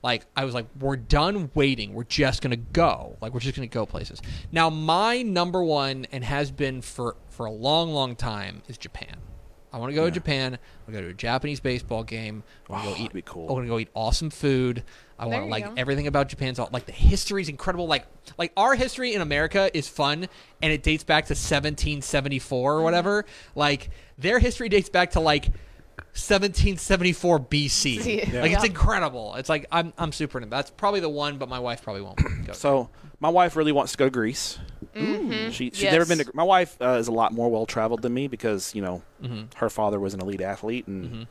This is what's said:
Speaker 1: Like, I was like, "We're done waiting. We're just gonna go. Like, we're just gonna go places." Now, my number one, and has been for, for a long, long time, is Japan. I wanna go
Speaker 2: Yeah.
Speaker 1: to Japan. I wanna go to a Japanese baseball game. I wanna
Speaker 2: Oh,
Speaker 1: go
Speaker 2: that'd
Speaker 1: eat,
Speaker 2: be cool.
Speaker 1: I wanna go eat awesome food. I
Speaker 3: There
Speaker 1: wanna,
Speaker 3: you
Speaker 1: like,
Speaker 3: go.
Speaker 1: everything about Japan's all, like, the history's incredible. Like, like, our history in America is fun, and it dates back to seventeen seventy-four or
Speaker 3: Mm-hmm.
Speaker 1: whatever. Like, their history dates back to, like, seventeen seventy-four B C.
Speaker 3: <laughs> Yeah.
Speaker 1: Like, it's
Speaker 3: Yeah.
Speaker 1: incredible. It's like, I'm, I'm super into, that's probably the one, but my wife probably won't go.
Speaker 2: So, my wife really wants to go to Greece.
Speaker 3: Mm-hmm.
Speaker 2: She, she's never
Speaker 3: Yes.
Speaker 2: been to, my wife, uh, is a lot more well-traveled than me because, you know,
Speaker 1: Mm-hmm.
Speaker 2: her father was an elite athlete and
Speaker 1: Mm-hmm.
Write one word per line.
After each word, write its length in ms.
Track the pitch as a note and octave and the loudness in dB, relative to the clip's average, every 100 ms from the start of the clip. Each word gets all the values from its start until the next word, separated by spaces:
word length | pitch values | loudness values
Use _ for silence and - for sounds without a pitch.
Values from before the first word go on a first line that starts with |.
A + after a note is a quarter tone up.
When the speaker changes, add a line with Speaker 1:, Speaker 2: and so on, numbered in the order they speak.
Speaker 1:
Like, 220 | B2 A#2 - - | -2 -2 -4 -6
I 80 | |
was 100 | C3+ | -4
like, 120 | A#2+ A#2 C#3 | -4 -8 -6
"We're 200 | C3+ C3+ | -4 -4
done 520 | A2+ D3 E3 G3+ D3 D3+ | 2 4 4 0 -2 2
waiting. 380 | C#3 B2 G#2 | 2 2 -4
We're 100 | G#2 | -8
just 380 | A#2+ - C#3 - | -6 2 2 2
gonna 160 | C3+ A#2+ | -2 -4
go. 580 | A#2 - E3 D2 A#1 - | -2 2 2 2 -6 -10
Like, 120 | A2 | -8
we're 60 | B2 | -4
just 160 | B2+ C3+ | -4 -6
gonna 120 | A#2+ | -6
go 180 | A#2+ G#2 | -4 -4
places." 360 | D2 - - - - - | -6 -8 -10 -10 -10 -4
Now, 180 | E3 E3 | 2 2
my 520 | D#3 D#3 E3+ A3 A#3+ | 2 2 2 2 0
number 420 | A#3 F3+ F3 F#3 | 0 0 0 0
one, 420 | E3+ D3 C3+ C3+ B2+ | 2 2 0 -4 -8
and 100 | C3+ A#2+ | -8 -2
has 260 | C#3+ C#3+ | -2 -2
been 300 | C3+ C#3 C3 | -2 -4 -4
for, 340 | - - A#2+ - - | -10 -6 -6 -6 -18
for 160 | - A2+ | -10 -8
a 60 | |
long, 420 | G#2+ B2+ D#3 E3 | -2 2 2 2
long 240 | D3+ C3 A#2 | 0 -2 -2
time, 440 | B2 G#2 F#2+ E2+ - | -6 -4 -8 -12 -16
is 100 | A#2+ | -16
Japan. 380 | - - - - - - - - - | -14 -14 -14 -16 -16 -18 -20 -20 -14
I 60 | A#2+ | -8
wanna 160 | B2 | -2
go 100 | D3 | 0
Speaker 2:
Yeah. 60 | E3 | 0
Speaker 1:
to 40 | E3+ | 0
Japan. 380 | D#3 C3+ C3 B2 | -2 0 -2 -6
I 40 | - - - | -14 -20 -12
wanna 80 | G#2+ | -10
go 40 | F2 | -10
to 60 | |
a 20 | |
Japanese 480 | F#2+ A#2 C3 D3 C#3 | -6 -2 -2 -2 -4
baseball 420 | C3+ B2 - A2+ | -2 -4 -4 -6
game. 400 | A2 A2+ A2 G#2+ - - - | -6 -8 -8 -12 -16 -20 -10
I 40 | |
wanna 100 | G2+ | -8
Speaker 2:
Oh, 20 | G2+ | -6
Speaker 1:
go 40 | |
Speaker 2:
that'd 140 | F2+ A2 | -6 -6
Speaker 1:
eat, 80 | |
Speaker 2:
be 80 | F#2+ | -8
cool. 280 | - F2 D#2+ | -12 -12 -6
Speaker 1:
I 40 | |
wanna 140 | B2+ A#2+ | -4 -2
go 120 | A2+ | -4
eat 100 | A2 A2 | -4 -4
awesome 340 | A2+ - D#3+ | 0 0 -2
food. 540 | - D3 C3 B2+ A#2+ - - - - | -2 2 2 2 -2 -10 -18 -20 -10
I 60 | |
Speaker 3:
There 80 | A2+ | -4
Speaker 1:
wanna, 120 | A2+ G2 | -4 -2
Speaker 3:
you 60 | |
Speaker 1:
like, 140 | A2 G#2 | -4 -4
Speaker 3:
go. 80 | A#2+ | -4
Speaker 1:
everything 300 | B2+ C#3 D3 | -2 0 0
about 200 | C#3+ C#3 | 0 0
Japan's 320 | - C3 C3 | -2 -4 -4
all, 80 | A#2 | -4
like, 140 | B2 - | -6 -8
the 40 | |
history's 560 | - - G3 - G3 D#3+ | 8 8 8 0 -2 -4
incredible. 400 | C#3+ - F3 E3+ | -4 -4 -2 0
Like, 180 | C#3 - - - - | 0 -2 -20 -20 -6
like, 140 | E3+ - | -4 2
our 180 | A3+ C4 | 4 4
history 380 | B3+ - B3 | 0 -2 -4
in 80 | G#3 | -2
America 500 | D#3 C#3+ D#3+ G3 G3 | 0 0 2 2 2
is 140 | D#3+ - | 0 -6
fun, 400 | - C#3+ D3+ F3+ - - _ | 0 0 0 -6 -12 -20 _
and 120 | D#3+ | 0
it 100 | D#3 | 2
dates 220 | - D#3 - | 2 0 4
back 220 | D#3 - | 2 2
to 80 | - | -4
seventeen 680 | - D3 D3 D3 D3+ D3 | 0 0 0 -2 -2 -2
seventy-four 720 | - C#3+ C#3 C3+ - B2+ C3 | 0 0 0 -4 -2 0 2
or 20 | D3+ | 4
Speaker 3:
Mm-hmm. 40 | |
Speaker 1:
whatever. 420 | D#3+ F3 F3+ G#3 G#3 - - - | 4 4 4 0 -2 -16 -12 0
Like, 360 | D3 C#3+ - - - - | 2 2 -4 -12 -16 -4
their 220 | D#3 A#3+ | 2 4
history 280 | B3 G#3+ A#3 | 4 2 2
dates 220 | G3+ - | 2 4
back 220 | F3+ F3+ | 2 2
to, 100 | E3 | 2
like, 300 | D#3+ D3 - - - - - - - | 4 4 2 -2 -8 -20 -20 -20 -14
seventeen 640 | - - G3+ G3 - G#3 F3+ | -10 2 4 4 4 4 2
seventy-four 600 | - F#3+ F3+ E3+ F3+ D#3+ | 2 2 4 2 4 2
B 280 | B2+ D3 C#3+ | 2 0 2
C. 300 | - C#3+ A#2 | 2 0 0
Speaker 3:
<laughs> 340 | A3+ G#3 - | -2 0 0
Yeah. 100 | A#2+ | 2
Speaker 1:
Like, 100 | D#3+ | 2
it's 120 | F3+ | 4
Speaker 3:
Yeah. 60 | G#3+ | 2
Speaker 1:
incredible. 640 | F3 G#3+ G3 D#3 B2+ G#2+ G2+ | 4 4 4 0 -4 -8 -8
It's 140 | C3+ | -2
like, 160 | D#3 C#3 | -2 2
I'm, 200 | E3 E3 - | 0 0 -4
I'm 140 | E3 | -6
super 260 | - D3+ C3 | -4 -6 -6
into, 120 | A2 | -4
that's 200 | B2+ - | -4 -6
probably 300 | - G3+ G3+ | -2 0 2
the 100 | E3 | -2
one, 280 | D3 D3 C#3 | -2 -4 -4
but 100 | B2+ | -6
my 100 | B2+ | -4
wife 220 | B2 A#2 | -4 -6
probably 200 | - G2 | -8 -8
won't 160 | G2 F#2 - - - | -6 2 2 2 -8
go. 80 | |
Speaker 2:
So, 360 | F#2 C#3+ C#3 A#2+ - - - | 0 4 4 2 -10 -20 0
my 100 | D3+ | 4
wife 260 | F3 F3 D#3+ | 6 6 4
really 160 | D3+ | 4
wants 220 | C#3+ - | 4 2
to 40 | - | 2
go 80 | C3+ | 2
to 60 | |
Greece. 480 | B2+ A2 C3 - - - - - G#3+ | 4 0 -2 -6 -8 -14 -14 -14 -4
Speaker 3:
Mm-hmm. 540 | A3 G4+ D4+ A3 A3 | -2 0 -2 -2 -4
Speaker 2:
She, 220 | A3+ B2 | -4 -6
she's 120 | F#3+ G3 | 0 4
never 120 | E3 | 4
Speaker 3:
Yes. 100 | E3+ | 4
Speaker 2:
been 100 | E3 | 2
to, 120 | C3 C#3 | 0 0
my 80 | |
wife, 340 | F3 F#3 F3 - | 4 6 4 0
uh, 120 | B2 B2 | 2 2
is 80 | A#2 | 2
a 40 | |
lot 220 | A2+ A2 | 2 2
more 160 | A2+ A#2+ | 2 2
well-traveled 540 | A2 A2+ A#2 A2 A#2 | 2 0 0 0 0
than 100 | A#2+ | -2
me 140 | B2 C#3 | -2 -2
because, 460 | A#2+ A2+ G2+ - G#2 | -2 -2 -2 -4 -4
you 60 | |
know, 180 | F#2+ F2+ - _ | -4 -6 -10 _
Speaker 1:
Mm-hmm. 220 | B2+ A2 A2+ - | -10 -8 -12 -4
Speaker 2:
her 120 | A2+ | -2
father 280 | - G#2 G2+ | 0 0 0
was 140 | G2 | -4
an 80 | G2 | -4
elite 200 | F#2 G2 | -6 -4
athlete 440 | F#2 G2 G#2+ B2 F#2+ | -4 -4 -6 -6 -6
and 180 | F#2+ A#2+ | -8 -8
Speaker 1:
Mm-hmm. 180 | A2+ A#2 | -12 -14